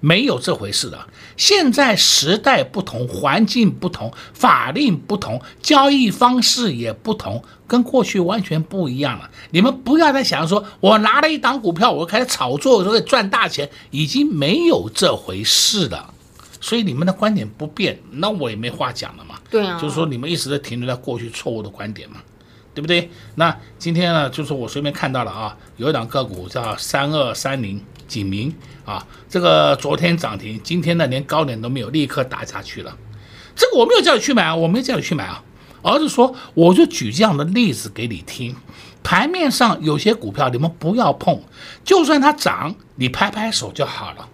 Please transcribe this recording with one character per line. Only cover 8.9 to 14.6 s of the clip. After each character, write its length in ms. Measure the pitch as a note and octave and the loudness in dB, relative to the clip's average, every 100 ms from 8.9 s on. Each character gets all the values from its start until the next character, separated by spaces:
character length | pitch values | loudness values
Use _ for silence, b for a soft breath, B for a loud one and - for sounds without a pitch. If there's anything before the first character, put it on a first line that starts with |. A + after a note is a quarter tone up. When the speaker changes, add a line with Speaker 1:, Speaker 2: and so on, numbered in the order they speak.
| B2+ | -2
Speaker 1:
样 200 | C#3+ G#2 | -4 -4
了。 120 | - B B | -12 B B
你 100 | D#3+ | 2
们 120 | A3+ C4+ | 2 2
不 160 | - D4+ | 0 4
要 140 | D#4+ | 4
再 100 | C4+ | 2
想 240 | B3+ E3+ D#3+ | 0 -2 0
说， 200 | G3+ G3+ B | 0 -2 B
我 160 | F#3+ G#3+ | 4 4
拿 240 | G#3+ C#4 | 4 4
了 100 | D#4 | 2
一 60 | D4+ | 2
档 200 | A#3 C4+ | 0 0
股 140 | A3 | -2
票， 180 | E3+ A#3+ | 2 2
我 160 | D#3 E3+ | 2 0
开 140 | G#3+ | -2
始 60 | B3 | -2
炒 320 | - C3 C#3 | -2 -2 -2
作， 220 | C4+ A#3+ | 4 4
我 40 | |
就 80 | F#3 | 4
会 80 | A3 | 0
赚 300 | - C4 G3 | 2 0 2
大 180 | A#3 G3 | 0 -2
钱， 220 | - C#3+ B B | -4 -8 B B
已 140 | C3+ D3+ | -4 -2
经 220 | B3+ D4 | 0 0
没 380 | F#3 C#3+ A#3+ | 2 0 2